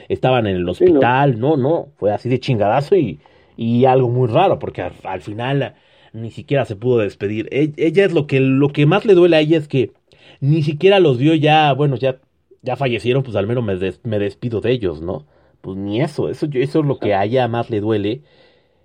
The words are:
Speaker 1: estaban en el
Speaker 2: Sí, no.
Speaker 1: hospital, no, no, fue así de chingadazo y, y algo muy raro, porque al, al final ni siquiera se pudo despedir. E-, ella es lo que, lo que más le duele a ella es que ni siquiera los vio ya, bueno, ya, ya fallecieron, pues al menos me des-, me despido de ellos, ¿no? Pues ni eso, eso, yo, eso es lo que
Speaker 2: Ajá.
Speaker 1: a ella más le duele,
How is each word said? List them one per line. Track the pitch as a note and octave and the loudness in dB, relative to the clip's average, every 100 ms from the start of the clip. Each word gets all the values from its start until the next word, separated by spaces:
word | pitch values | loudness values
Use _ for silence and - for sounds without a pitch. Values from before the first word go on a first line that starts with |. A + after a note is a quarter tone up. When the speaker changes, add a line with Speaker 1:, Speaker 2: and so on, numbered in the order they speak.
| - | -8
Speaker 1:
estaban | - C3 B2+ G#2+ | -2 0 2 0
en | F#2 | -2
el | |
Speaker 2:
Sí, | F2 | -4
no. | |
Speaker 1:
hospital, | F2+ F#3 D3+ B2 B2+ C#3+ A2+ | 2 2 4 2 2 2 0
no, | C3 D#3 | -2 0
no, | B2 E3 - - | 0 -2 -6 -6
fue | G2 | -4
así | G#2 A#2+ | -4 -2
de | B2+ | -4
chingadazo | - A#2+ G2+ B2 C#3+ - | -2 0 0 0 2 0
y, | A#2+ D2 _ _ _ - | 0 -6 _ _ _ -8
y | A#2 A#2+ C3 | -2 2 4
algo | C3 B2 | 4 2
muy | B2 B2+ | 0 0
raro, | B2 F#3+ B2 | 2 2 0
porque | - - | -6 -8
al, | F2+ - | -10 -10
al | F2+ F#2+ | -10 -10
final | G2 G#2 B2 C#3+ A#2+ - _ _ _ | -10 -8 -4 -4 -4 -10 _ _ _
ni | A2 A2+ | -14 -14
siquiera | A2 - C#3 A#2 | -12 -4 -2 -2
se | G2+ | -4
pudo | A#2+ A#2+ | 0 0
despedir. | G2+ - G2+ G#2+ G#2+ | 0 -4 -6 -6 -6
E-, | B2+ D#3 D3 | -2 -2 -2
ella | D#3 E3 G3 | -2 2 2
es | |
lo | E3+ D3 | 0 0
que, | C3+ | 0
lo | C3+ C3 C#3+ | 2 2 0
que | D3 D3 | 2 2
más | G3 A3+ | 2 4
le | |
duele | F3+ F3 D#3 | 6 6 4
a | |
ella | D3+ E3 | 4 0
es | D3+ | 0
que | C#3 A2 _ _ _ - - | -2 -2 _ _ _ -20 -4
ni | C3+ D#3+ | 0 2
siquiera | D3 D3+ F#3+ G3+ | 0 2 4 4
los | E3 A#2+ | 4 4
vio | C#3+ D#3+ | 2 2
ya, | D3+ D#3 D3+ | 4 4 4
bueno, | C3 D3 B2 | 2 0 0
ya, | C3 C3 _ _ _ _ | -2 -4 _ _ _ _
ya | A#2+ A#2+ | -8 -4
fallecieron, | C3+ A2+ A#2 C3 | -2 -2 0 0
pues | B2 G2+ | -2 -2
al | G2 | -2
menos | B2 | -2
me | A2 F#2 | -2 -2
des-, | F#2 F2+ | -4 -6
me | A#2+ G#2+ | -6 -4
despido | G2+ - B2 A2 | -4 -6 -6 -4
de | A2 | -2
ellos, | B2+ F#2+ D2+ | -2 -2 -6
¿no? | E2+ C3 D3 _ _ _ | -8 -10 -12 _ _ _
Pues | - F#2+ | -14 -10
ni | G2+ G#2+ | -6 -4
eso, | D3 - F2+ | -4 -4 -6
eso, | - D#3 | -6 -6
yo, | D3 | -4
eso | - D#3+ | -2 -2
es | D3 | -2
lo | - | -2
que | A2+ | -2
Speaker 2:
Ajá. | G2 | -2
Speaker 1:
a | G#2 | 0
ella | B2+ B2 | 0 -2
más | A#2 A#2 | -2 -4
le | A2+ | -4
duele, | G#2 A2 G2+ B2+ _ _ _ _ _ _ | -2 -2 -2 -6 _ _ _ _ _ _